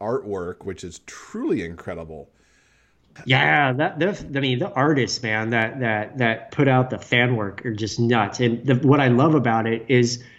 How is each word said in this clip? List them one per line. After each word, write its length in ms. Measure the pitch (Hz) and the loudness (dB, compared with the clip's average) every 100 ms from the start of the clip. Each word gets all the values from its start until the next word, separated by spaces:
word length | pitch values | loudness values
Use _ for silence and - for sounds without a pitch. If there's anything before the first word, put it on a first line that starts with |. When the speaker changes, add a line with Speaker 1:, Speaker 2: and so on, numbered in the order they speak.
Speaker 1:
artwork, 640 | 104 120 101 98 87 87 | -4 -4 -4 -6 -6 -8
which 200 | 98 90 | -10 -10
is 160 | 90 - - | -12 -16 -20
truly 560 | - - 214 285 151 | -20 -14 -8 -4 -2
incredible. 640 | 82 82 - 85 82 78 69 _ _ _ _ _ _ _ _ - | -4 -10 -12 -12 -12 -14 -18 _ _ _ _ _ _ _ _ -16
Speaker 2:
Yeah, 480 | - 131 147 156 139 | -2 2 4 4 2
that, 260 | 127 165 165 | 2 -2 0
the, 400 | 175 196 - 139 | -2 -2 -6 -4
I 20 | |
mean, 160 | 135 123 | 0 0
the 120 | 185 | -2
artists, 520 | - 143 147 110 - | 0 2 2 0 -2
man, 280 | 113 110 110 | -4 -2 0
that, 300 | 117 110 139 | 0 -2 -2
that, 380 | 120 107 107 139 | -2 -2 -4 0
that 320 | 120 110 - | 0 0 -6
put 180 | - 139 | 0 4
out 220 | 131 127 | 4 2
the 80 | 104 | -4
fan 380 | - 123 123 120 | -2 0 2 0
work 280 | 101 95 | -2 -6
are 80 | 123 | -8
just 260 | 107 107 - | -6 -6 0
nuts. 420 | 117 120 101 - | 2 2 0 0
And 240 | 120 117 131 | 0 0 0
the, 80 | |
what 260 | 123 139 143 | 2 4 6
I 80 | 135 | 6
love 260 | 120 156 | 4 4
about 320 | 151 120 113 110 | 4 2 0 0
it 200 | 113 - | -4 2
is, 340 | 123 120 120 - | 2 2 -2 -12